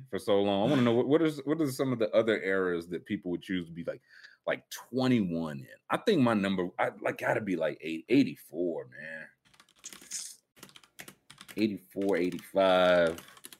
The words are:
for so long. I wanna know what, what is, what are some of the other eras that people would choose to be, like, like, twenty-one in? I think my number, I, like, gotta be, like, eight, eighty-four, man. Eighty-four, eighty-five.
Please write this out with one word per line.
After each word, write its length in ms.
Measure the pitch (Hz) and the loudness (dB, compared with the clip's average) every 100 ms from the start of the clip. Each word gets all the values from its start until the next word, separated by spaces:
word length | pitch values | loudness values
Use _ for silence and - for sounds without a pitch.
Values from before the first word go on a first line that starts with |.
| 131 | -8
for 80 | 95 | -6
so 220 | - 101 | 0 2
long. 240 | 101 98 113 | 2 2 2
I 40 | |
wanna 140 | 143 | 2
know 100 | 120 | 4
what, 140 | 117 127 | 2 2
what 140 | 156 | 2
is, 200 | 160 147 | 2 -2
what 160 | 139 160 | -4 -2
are 100 | 147 | -2
some 220 | 127 135 | -2 -4
of 80 | 120 | -2
the 100 | 110 107 | 2 2
other 260 | 113 98 | 2 0
eras 460 | 92 95 92 85 85 | 0 0 0 -2 -4
that 180 | 82 - | -10 -6
people 260 | 104 90 | -6 -4
would 100 | 85 | -6
choose 240 | - 92 82 | -4 -6 -6
to 80 | |
be, 100 | 85 | -10
like, 180 | 80 73 _ - - _ - | -10 -10 _ -20 -20 _ -6
like, 160 | - _ | -6 _
twenty-one 880 | - - 123 127 123 90 82 80 69 | -16 -6 0 2 2 2 -2 -6 -8
in? 60 | 65 - - | -14 -20 -6
I 80 | 151 | -2
think 240 | - 175 | 2 4
my 140 | 120 110 | 4 4
number, 340 | 98 95 90 - | 2 0 -2 -2
I, 120 | 123 - | -4 -2
like, 160 | - - | -6 -4
gotta 240 | 123 131 | -2 -2
be, 160 | 104 85 | -2 -2
like, 220 | 78 71 | -2 -4
eight, 240 | 80 80 - | -8 -8 2
eighty-four, 760 | 135 131 71 - 80 87 76 64 | 2 2 -4 -12 -6 -4 -6 -12
man. 420 | - 80 80 78 _ _ _ _ _ - - - - - - _ _ - - _ - - - _ - - - | -16 -16 -16 -18 _ _ _ _ _ -20 -20 -14 -14 -14 -18 _ _ -20 -20 _ -20 -20 -20 _ -20 -14 -2
Eighty-four, 600 | 107 95 - - 98 87 | -2 -2 -8 -4 -2 0
eighty-five. 1000 | 90 87 - 95 95 92 90 87 82 85 - - - - | 0 -4 -4 2 6 6 6 6 4 0 -12 -20 -20 -20